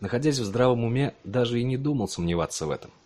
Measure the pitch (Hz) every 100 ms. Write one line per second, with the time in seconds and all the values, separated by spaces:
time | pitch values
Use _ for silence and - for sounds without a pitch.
0 | 101 120 151 135 104 117 127 120 117 127
1 | 139 - 95 123 117 120 123 131 147 139
2 | 98 - 85 85 80 - 78 67 - -